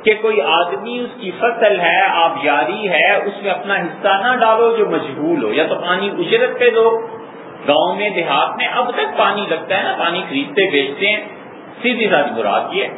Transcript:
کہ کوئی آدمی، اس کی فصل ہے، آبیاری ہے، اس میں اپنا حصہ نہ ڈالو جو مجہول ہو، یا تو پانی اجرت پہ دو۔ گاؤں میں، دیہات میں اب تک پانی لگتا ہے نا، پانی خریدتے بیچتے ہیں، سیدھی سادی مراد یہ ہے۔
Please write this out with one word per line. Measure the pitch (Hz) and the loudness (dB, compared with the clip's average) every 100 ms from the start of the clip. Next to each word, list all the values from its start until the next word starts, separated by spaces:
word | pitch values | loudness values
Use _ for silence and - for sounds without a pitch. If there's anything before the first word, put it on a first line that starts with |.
کہ | 214 208 | 2 2
کوئی | 220 214 | 2 2
آدمی، | 143 165 175 196 220 247 | 2 2 0 -2 -6 -6
اس | 240 - | -8 -8
کی | 180 175 | -10 -2
فصل | 233 233 214 190 | -2 2 2 4
ہے، | 170 175 | 2 2
آبیاری | 190 170 165 - 151 143 160 208 214 | 2 2 0 0 0 0 0 -2 0
ہے، | 160 175 202 | 2 2 2
اس | 202 196 | 0 -6
میں | 202 | -4
اپنا | 180 202 196 | -4 -2 -2
حصہ | 170 - 202 | -2 -2 0
نہ | 196 240 254 | 2 2 2
ڈالو | 226 220 233 226 | 4 6 4 4
جو | 190 | 2
مجہول | 160 139 131 151 165 | 0 -4 -4 0 0
ہو، | 110 | 0
یا | 120 160 | 0 0
تو | 185 | -2
پانی | 175 185 202 | -2 -2 -2
اجرت | 180 170 226 247 - | -2 0 2 2 2
پہ | 247 | 2
دو۔ | 226 226 226 - - - - - - - | 4 4 2 -4 -12 -16 -18 -18 -8 2
گاؤں | 147 180 196 | 2 2 0
میں، | 208 | -2
دیہات | 180 160 143 - - | -2 0 2 0 -2
میں | 247 | -2
اب | - - | -2 -2
تک | - 440 - | -2 -4 2
پانی | 208 196 185 | 0 0 -2
لگتا | 160 - 190 | -4 -2 -2
ہے | |
نا، | 240 - | -2 -2
پانی | 170 175 175 | -2 -2 -4
خریدتے | 139 143 - - | -4 -2 0 2
بیچتے | 143 135 - 196 | 2 0 -2 -2
ہیں، | 214 - - - - - - | -2 -6 -16 -18 -18 -18 -4
سیدھی | 247 247 214 | -2 0 2
سادی | 160 123 113 | 2 2 0
مراد | 104 107 - | 0 0 0
یہ | 175 | -4
ہے۔ | - | -4